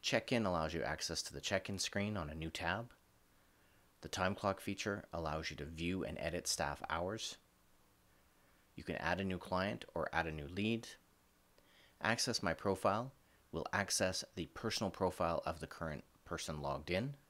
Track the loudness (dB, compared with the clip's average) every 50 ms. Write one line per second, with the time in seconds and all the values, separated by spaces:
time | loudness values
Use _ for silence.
0 | 2 4 2 2 4 4 4 4 6 6 4 4 4 2 2 2 0 0 0 -2
1 | -2 -2 -2 -2 -4 -4 -8 -6 -2 2 2 2 2 0 -2 -2 -2 -2 0 0
2 | 0 0 0 -2 -2 -2 -4 -4 -6 -4 -4 -2 0 0 0 0 -2 -8 -12 -20
3 | _ _ _ _ _ _ _ _ _ _ _ _ _ -20 -20 -20 _ _ _ _
4 | -10 -6 2 4 4 4 4 4 2 0 0 2 -2 -4 -4 -2 0 -2 -2 -2
5 | -4 -6 -4 -2 -2 0 -2 -2 -2 -4 -6 -6 -8 -8 -6 -2 0 0 2 2
6 | 0 -2 -2 -2 -2 -2 -2 -2 0 -2 0 0 0 -2 -2 -4 -4 -2 -2 0
7 | 0 -2 -2 -4 -6 -8 -10 -12 _ _ _ _ _ -20 -20 _ -20 _ _ _
8 | _ -20 -20 -20 -20 _ _ _ -20 -20 -20 _ _ _ _ -14 -4 -4 -2 0
9 | 2 2 2 2 2 0 0 -2 -2 0 2 2 2 2 0 -4 -6 -6 -4 -4
10 | -2 0 0 0 0 0 -2 -4 -6 -4 -2 0 2 2 2 0 -2 -8 -16 -16
11 | _ _ _ _ _ _ _ _ _ _ _ -20 _ -20 -20 -20 -20 -20 -18 _
12 | 2 2 2 2 2 0 0 2 2 0 0 2 2 2 2 4 4 2 4 4
13 | 0 -4 -8 -16 _ _ -20 _ _ _ -4 -4 -2 0 2 0 2 2 4 4
14 | 4 4 2 0 -4 -6 _ -6 -6 -6 -6 -4 -2 -2 0 0 0 -2 0 2
15 | 2 2 2 2 2 2 2 2 0 -2 -4 -4 -6 -10 -8 -6 -4 -4 -4 -6
16 | -10 -14 -20 -20 _ -6 -6 -6 -4 -4 -4 -2 -2 -2 -2 -2 -2 0 2 2
17 | 2 0 -4 -8 -14